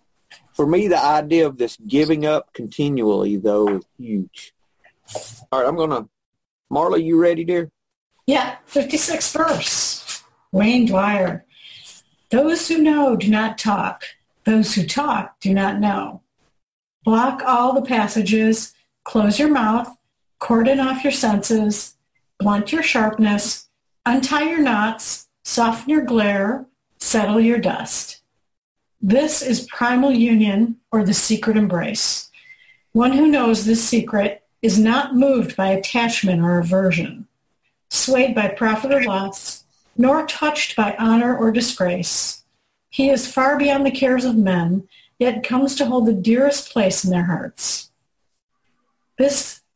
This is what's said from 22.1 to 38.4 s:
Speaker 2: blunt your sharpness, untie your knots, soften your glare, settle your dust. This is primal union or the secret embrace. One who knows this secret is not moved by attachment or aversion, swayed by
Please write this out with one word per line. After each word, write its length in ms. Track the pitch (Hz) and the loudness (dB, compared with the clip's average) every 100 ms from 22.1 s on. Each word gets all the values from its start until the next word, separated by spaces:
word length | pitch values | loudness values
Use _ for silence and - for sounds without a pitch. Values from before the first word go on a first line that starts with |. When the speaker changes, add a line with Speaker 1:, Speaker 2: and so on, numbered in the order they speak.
| _ _ - | _ _ -4
Speaker 2:
blunt 320 | 202 202 208 | 0 0 -2
your 100 | 320 | -2
sharpness, 840 | - 247 214 220 214 202 - - - _ _ _ - | -2 0 0 2 0 0 -2 -8 -12 _ _ _ -2
untie 420 | 254 262 294 311 | -2 0 -2 0
your 100 | 339 | 0
knots, 680 | 277 214 214 226 - - - _ | 0 2 0 -4 -10 -12 -14 _
soften 440 | - - 233 233 269 | -6 0 0 0 0
your 160 | 302 | 0
glare, 640 | 247 226 208 202 202 269 - _ _ _ | 2 0 2 0 -2 -4 -10 _ _ _
settle 400 | - 220 202 214 | -2 0 2 2
your 180 | 226 233 | 4 2
dust. 600 | 180 156 - - - - _ _ _ _ _ _ _ _ | 0 -4 -6 -8 -10 -16 _ _ _ _ _ _ _ _
This 380 | 190 247 302 - | 2 2 2 -2
is 260 | 254 226 - | -2 -4 -4
primal 460 | - 240 247 277 | -4 0 2 2
union 640 | 247 233 220 214 196 233 233 _ | 4 4 4 4 2 0 -2 _
or 120 | 220 | 0
the 100 | 190 | 0
secret 420 | 208 - 214 - 220 | 0 0 0 0 2
embrace. 760 | 208 175 - - - - - - - - _ _ _ | 2 0 -4 -4 -4 -6 -10 -20 -20 -20 _ _ _
One 200 | 226 247 | 0 2
who 160 | 269 311 | 4 4
knows 360 | 294 233 220 | 4 2 2
this 180 | 208 226 | 2 0
secret 600 | - 240 - 208 202 - _ _ | 2 0 0 0 -2 -4 _ _
is 180 | 226 190 | 0 4
not 360 | 220 247 277 | 4 2 0
moved 420 | 247 277 262 185 - | 2 4 2 0 -2
by 120 | 190 | 0
attachment 720 | 190 - 240 233 233 190 175 | 0 -2 -2 -2 0 0 0
or 160 | 170 175 | 2 0
aversion, 680 | 170 190 190 170 175 - - _ _ _ _ _ _ | 0 0 2 0 -4 -10 -20 _ _ _ _ _ _
swayed 460 | - - 262 262 | -4 0 2 2
by 140 | 220 | 0